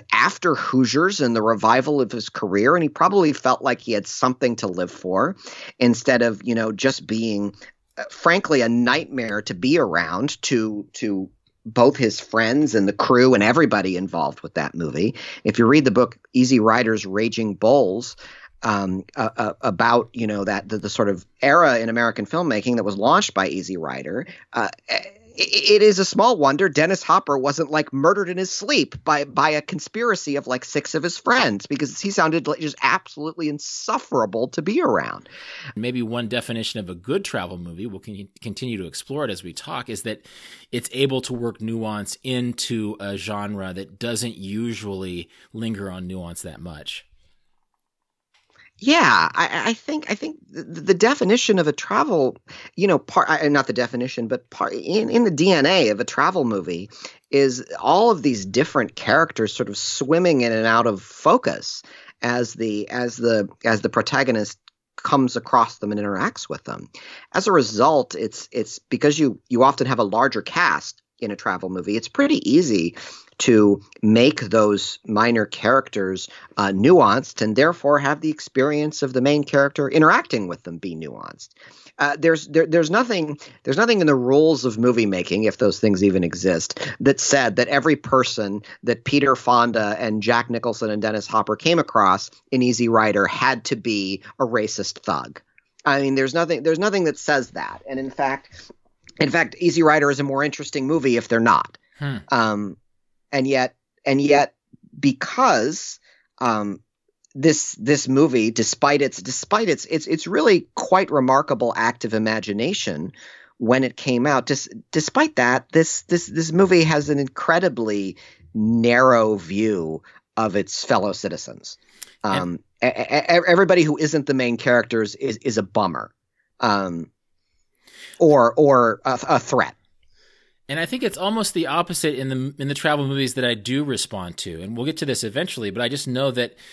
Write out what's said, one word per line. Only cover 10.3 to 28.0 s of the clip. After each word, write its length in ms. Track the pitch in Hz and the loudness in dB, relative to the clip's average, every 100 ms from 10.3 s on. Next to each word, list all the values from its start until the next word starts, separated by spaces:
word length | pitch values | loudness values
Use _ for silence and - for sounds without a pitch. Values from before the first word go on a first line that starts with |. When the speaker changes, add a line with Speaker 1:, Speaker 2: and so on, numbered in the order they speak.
| - | -6
Speaker 1:
to, 460 | - 127 110 104 98 | -2 -2 -2 -6 -12
to 340 | - 110 98 92 _ _ _ | -8 -4 -4 -6 _ _ _
both 340 | 117 110 123 - | -4 4 4 4
his 200 | 117 - | 0 -2
friends 560 | - 113 113 135 151 | -4 -2 2 2 2
and 140 | 107 98 | 2 2
the 60 | |
crew 400 | 101 - 123 131 | 2 4 6 6
and 80 | 120 | 6
everybody 540 | 104 131 143 104 95 90 | 4 4 4 2 -2 -4
involved 440 | 95 85 71 - | -4 -4 -4 -6
with 140 | 82 | -8
that 200 | - 73 | -6 -6
movie. 400 | - 80 69 104 - - - | -4 -6 -2 -2 -2 -12 -6
If 140 | - 107 | -2 4
you 80 | 117 | 6
read 180 | 151 | 6
the 60 | 131 | 6
book 280 | 104 120 - _ | 4 2 -2 _
Easy 280 | 127 127 127 | 2 4 4
Rider's 440 | 110 113 113 110 | 4 4 2 -2
Raging 500 | 98 98 113 110 110 | -2 -4 -2 -2 -4
Bulls, 600 | 92 107 139 104 101 123 - - - - _ | 0 4 4 4 -2 -8 -14 -20 -20 -20 _
um, 420 | 117 104 98 92 - | -2 -2 -2 -6 -8
uh, 140 | - 110 - | -6 -6 -4
uh, 160 | 107 - | -6 -4
about, 480 | 127 92 117 120 120 | -4 0 2 2 0
you 120 | 120 110 | -4 -4
know, 180 | 104 | -4
that 240 | 101 101 - | -4 -4 -6
the, 100 | 107 | -8
the 100 | 101 | -6
sort 220 | - 104 | -2 -2
of 160 | 92 - _ | -2 -8 _
era 360 | 139 156 160 120 | 2 6 6 4
in 120 | 113 | 0
American 340 | 113 117 110 | 0 0 -2
filmmaking 520 | 104 160 175 110 123 120 | -4 -4 -2 -2 0 0
that 80 | |
was 120 | 101 98 | -2 0
launched 380 | 113 175 202 | 2 2 2
by 120 | - 95 | -2 -2
Easy 300 | 82 90 92 | -4 -8 -8
Rider, 500 | 78 65 67 101 - - _ | -8 -10 -8 -10 -10 -16 _
uh, 160 | 120 104 - - | -6 -6 -8 -6
it, 260 | 117 - - _ - | -6 -6 -16 _ -6
it 460 | 185 202 196 208 | -2 0 4 6
is 180 | 214 190 | 6 4
a 40 | |
small 320 | 190 180 226 214 | 2 2 2 4
wonder 320 | 139 143 190 | 2 4 2
Dennis 360 | 147 160 190 | 2 0 0
Hopper 340 | - 170 - 139 | 2 2 2 -2
wasn't, 320 | 135 143 151 | -2 -2 -2
like, 220 | 151 151 | -2 -2
murdered 360 | 135 | 0